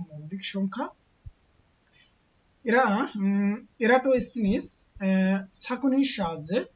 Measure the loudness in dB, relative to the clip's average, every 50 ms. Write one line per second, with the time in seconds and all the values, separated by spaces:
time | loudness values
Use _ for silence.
0 | -6 -10 -14 -16 -12 -12 -10 -6 -6 -4 -2 -2 -4 -4 -4 -6 -8 -8 -10 _
1 | _ _ _ _ -20 -20 -20 _ _ _ _ _ _ _ _ _ _ _ _ _
2 | -20 _ _ _ _ _ _ _ _ _ _ _ -2 2 4 4 4 4 2 0
3 | 0 -2 -4 -2 0 0 2 2 0 0 -2 -4 -8 -14 _ 0 2 4 4 4
4 | 4 4 2 2 2 -2 -2 0 0 2 2 0 0 -4 -8 -10 -14 _ -10 -4
5 | 0 2 2 2 2 2 0 0 -2 -6 -8 -6 -4 -4 -2 -2 0 2 2 4
6 | 2 2 2 0 -2 -4 -6 -8 -6 -4 -2 -2 -2 -4 _